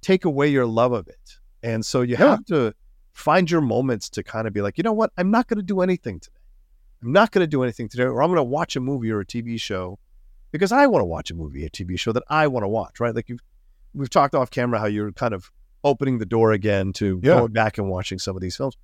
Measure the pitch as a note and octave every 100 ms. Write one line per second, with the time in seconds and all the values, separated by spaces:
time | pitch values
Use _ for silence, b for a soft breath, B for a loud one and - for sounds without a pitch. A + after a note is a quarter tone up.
0 | - F#3+ F3 C#3 D3 C#3 B2 A2+ B2 A#2+
1 | - - - - - _ A#2 A2+ A2 C3
2 | B2 A#2+ A#3+ C#4 - E3 A#2 - - _
3 | _ - - E3 F3 E3 C#3 A2+ C3 A2+
4 | - - - A2 A2 G#2 G2+ - G3 G#3+
5 | A3 - F#3 A3+ B3+ G#3+ F#3 G3 F#3 F3+
6 | - F2+ - _ - - _ _ _ _
7 | A#2 D#3+ A3 G3 F3 D3 B2+ A2+ A#2 A#2+
8 | B2+ A#2+ D#3 F3+ B2+ C#3 E3+ C#3 B2+ C#3
9 | A2+ G#2+ F#2+ A#2+ A#2 A2+ - F#2+ F#2 G2
10 | _ - - - - D3+ F#3+ A#3+ C#4+ G3
11 | F#2+ D#2+ - E2+ D#2 C#2 D#2 - F#2 F2+
12 | - A2+ - D3+ D3+ B2+ G2+ A2 F#2 -
13 | A#2+ A2+ - A#2+ _ _ _ _ - -
14 | C3+ F#3 C#3 C#3+ B2 - B2 A#2 G#2+ G#2
15 | G#2 - B2 G2+ - _ - _ C#3+ C3+
16 | C3+ B2 G2+ A2+ A2+ G#2+ G#2 G2+ F#2+ F#2+
17 | G#2 F#2 B2 D3 A#2 A2 A2 - G2 F#2
18 | F#2 F#2+ - F#2 F#2 - C3+ -